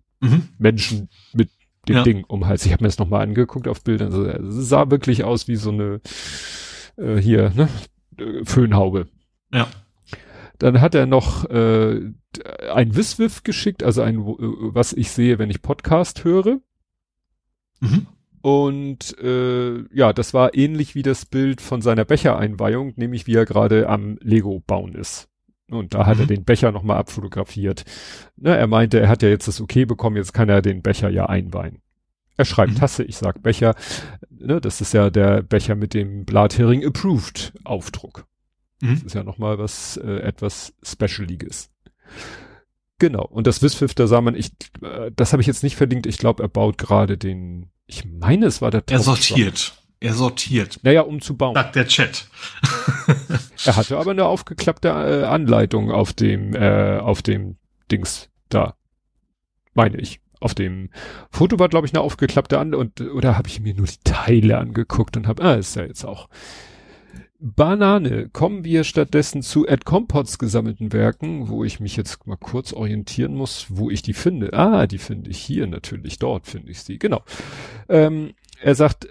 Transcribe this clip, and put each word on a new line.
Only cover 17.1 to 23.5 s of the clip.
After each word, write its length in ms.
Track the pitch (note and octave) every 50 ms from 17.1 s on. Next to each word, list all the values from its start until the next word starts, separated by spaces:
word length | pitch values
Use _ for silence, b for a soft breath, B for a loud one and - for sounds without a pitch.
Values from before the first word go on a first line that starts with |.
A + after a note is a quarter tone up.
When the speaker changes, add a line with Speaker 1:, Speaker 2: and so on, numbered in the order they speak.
| _ _ _ _ _ _ _ _ _ _ _ _ _ _
Speaker 1:
Mhm. 280 | C3+ G#2 B2 G3 - - _ _ _ _ _ _
Speaker 2:
Und, 720 | - C#3 C#3+ C#3+ C#3+ C#3 C#3 C#3 C#3+ C#3 C3+ - - - - -
äh, 640 | - B2+ B2+ B2+ B2+ B2+ B2 B2 B2 B2 A#2+ A#2+ A#2 - -
ja, 180 | C3+ B2+ A2 G2+
das 200 | - B2 - -
war 220 | B2+ B2+ B2+ -
ähnlich 400 | C3 C3+ D3+ D#3 D3+ D3 - -
wie 80 | C#3+ C3
das 240 | C#3 C3 - - -
Bild 340 | - C3+ C3+ C3+ C3+ -
von 220 | - - C3 B2 G#2+
seiner 220 | A#2+ A#2 A2 G#2+
Bechereinweihung, 880 | - - - - C#3+ A#2 - G#2 G#2 G#2 G2 G#2 G2+ A2 B2+ C#3 C3+ A#2
nämlich 320 | B2 A#2 A#2+ B2 A2 - A#2+
wie 80 | A2+
er 100 | A2+ A2+
gerade 420 | -